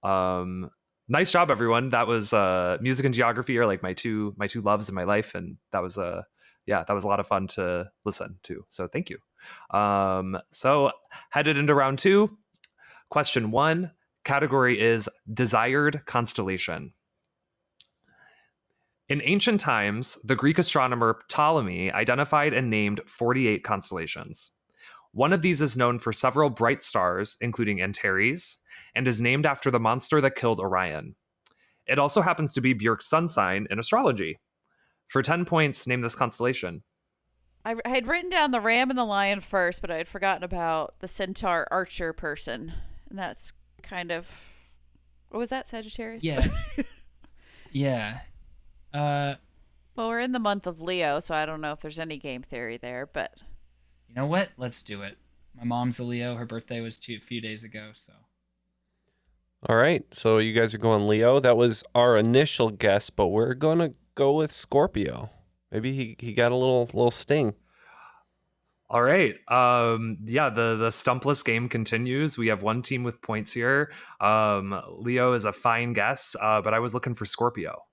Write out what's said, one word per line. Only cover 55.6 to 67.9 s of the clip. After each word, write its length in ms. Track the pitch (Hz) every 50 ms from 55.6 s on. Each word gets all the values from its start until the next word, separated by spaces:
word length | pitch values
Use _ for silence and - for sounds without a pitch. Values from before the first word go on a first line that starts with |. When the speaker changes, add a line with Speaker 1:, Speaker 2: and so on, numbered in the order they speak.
| 117
Speaker 3:
mom's 340 | 120 120 120 123 127 120 -
a 40 | 127
Leo. 300 | 120 120 120 120 123 123
Her 100 | 117 120
birthday 340 | 113 113 113 113 - 123 117
was 200 | 117 113 110 -
two, 160 | - - 120 107
a 20 |
few 220 | - - 123 120
days 220 | 113 110 110 107 113
ago, 260 | 110 110 107 107 107 107
so. 200 | - - _ _ _ _ _ _ _ _ _ _ _ _ _ _ _ _ _ _ _ _ _ _ _ _ _ _ _ _ _ _ _ - -
Speaker 4:
All 80 | 113
right, 300 | 113 123 151 170 139 - _ -
so 240 | - - 113 110 110
you 160 | 110 110 110
guys 200 | 113 113 113 107
are 40 | 107
going 280 | 107 113 110 104 104 104
Leo. 320 | 107 107 113 120 131 143
That 180 | 131 127 120 113
was 260 | 120 120 110 101 - - _
our 220 | 123 120 123 120 107
initial 520 | 107 113 120 131 151 151 - - 120 113
guess, 400 | 107 95 - 107 98 104 - -
but 180 | - - 104 87
we're 280 | 95 107 113 123 127
gonna 360 | 127 143 156 160 170 170 156 127 _ _ _ _
go 200 | - 139 139 143
with 180 | 156 156 151 -
Scorpio. 760 | - - - - 139 147 175 - - 101 71 62 60 60 110 - - _ _ _ _ _ _
Maybe 220 | - 107 110 127 135
he, 220 | 135 131 110 113 _
he 140 | - 117 104
got 200 | 120 120 120 123
a 20 |
little, 280 | 127 127 131 127 123 120 117 -
little 180 | 104 120 120
sting. 440 | - - - - 143 156 143 110 101 _ _ _ _ _ _ -